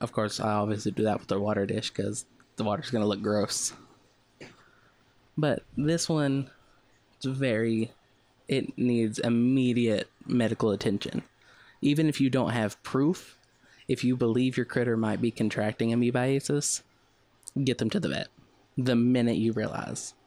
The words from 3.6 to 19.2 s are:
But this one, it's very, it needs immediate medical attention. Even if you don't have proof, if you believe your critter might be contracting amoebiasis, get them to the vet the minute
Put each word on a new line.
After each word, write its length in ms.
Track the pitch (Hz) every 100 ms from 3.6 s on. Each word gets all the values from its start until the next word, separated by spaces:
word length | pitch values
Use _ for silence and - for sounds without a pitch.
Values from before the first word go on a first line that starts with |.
| - - - - _ _ _ _ - - - _ _ _ _ _ _ -
But 260 | 151 - - -
this 300 | 147 165 -
one, 420 | 160 139 139 135 - _ _ _ _ _ _
it's 80 | 131
very, 680 | 135 135 107 113 113 113 - _ _ _ _ -
it 300 | 135 - -
needs 420 | 123 120 113 113
immediate 880 | 120 117 123 135 127 120 117 104 - _ -
medical 460 | 123 113 110 110
attention. 520 | 101 113 101 - - - _ - - - _
Even 260 | 139 147 156
if 140 | 143
you 80 | 135
don't 220 | 131 113
have 300 | 120 104 -
proof, 540 | - 131 143 185 - - _ _ _ - -
if 160 | 120
you 120 | 123 127
believe 420 | 120 117 131 127
your 80 | 120
critter 300 | 131 120 113
might 240 | 110 104
be 100 | 117
contracting 580 | - 110 - 107 - 113
amoebiasis, 920 | 117 120 123 127 139 - 147 - - _ _ _ _ _ _ - -
get 140 | 131 120
them 120 | 113
to 100 | 202
the 100 | 156
vet 180 | 67 - - _ _ _ -
the 180 | 127 120
minute 420 | 120 127